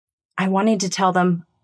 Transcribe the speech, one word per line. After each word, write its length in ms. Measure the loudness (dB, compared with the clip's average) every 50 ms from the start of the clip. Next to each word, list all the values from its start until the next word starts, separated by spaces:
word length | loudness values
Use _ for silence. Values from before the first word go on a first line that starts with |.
| _ _ _ _ _ _ -8
I 120 | -4 -2 0
wanted 300 | 0 0 2 2 0 0
to 100 | -2 -4
tell 200 | -2 0 0 0
them, 360 | 2 2 2 2 0 -2 -4 _ _ _